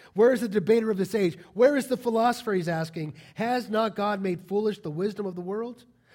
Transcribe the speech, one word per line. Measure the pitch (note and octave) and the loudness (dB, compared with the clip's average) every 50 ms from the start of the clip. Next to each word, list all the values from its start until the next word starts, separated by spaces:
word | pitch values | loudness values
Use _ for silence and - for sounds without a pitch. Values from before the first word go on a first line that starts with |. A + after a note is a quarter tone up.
| - - | -20 -6
Where | _ F#3+ A3+ B3 | _ 4 6 6
is | C4 G3+ | 6 4
the | A#3+ G#3+ | 0 0
debater | F#3+ G#3+ E3 E3+ A3 A#3 A3 A3 | 0 0 2 4 2 4 4 0
of | G#3 F#3 | 0 0
this | F#3+ - - | -2 -2 0
age? | G#3+ G3 E3+ D3 - - - - | 0 0 0 -2 -4 -16 -12 2
Where | G3 B3 C#4+ D4 | 4 4 6 6
is | C4+ A#3+ | 4 0
the | B3+ B3+ | 0 -4
philosopher, | B3 - A#3+ A3 A3 A3+ B3 A#3 A#3+ - A3+ | -2 -2 -2 0 2 2 2 0 0 -4 -2
he's | G3+ F#3 E3 E3+ | -2 -2 0 -2
asking? | E3 D#3+ E3 D#3+ - E3+ D#3 D3+ - - - - _ | -2 -4 -4 -6 -6 -10 -10 -10 -10 -16 -20 -16 _
"Has | - G#3+ A#3+ B3 B3 G#3+ F#3 | -6 -2 -2 -2 -2 -2 -2
not | G#3+ A3 A3+ G#3+ A3 | -2 0 0 0 -2
God | - G3+ G#3 G#3 G3 | -2 -2 -2 -2 -2
made | G3 F#3+ F3 D#3+ - | -2 -4 -4 -4 -6
foolish | - F#3+ G#3 G#3+ G#3+ G3+ - | -4 -4 -2 -2 -2 -4 -4
the | - E3 | -10 -8
wisdom | D3 D#3+ F#3+ G#3+ F#3+ - G3+ | -6 -4 -4 -4 -4 -6 -8
of | F#3+ F3 | -8 -8
the | F3+ | -8
world? | F3 F3+ G3+ A3 A#3 B3 A#3+ - - _ _ _ _ _ | -8 -6 -6 -6 -8 -10 -12 -16 -20 _ _ _ _ _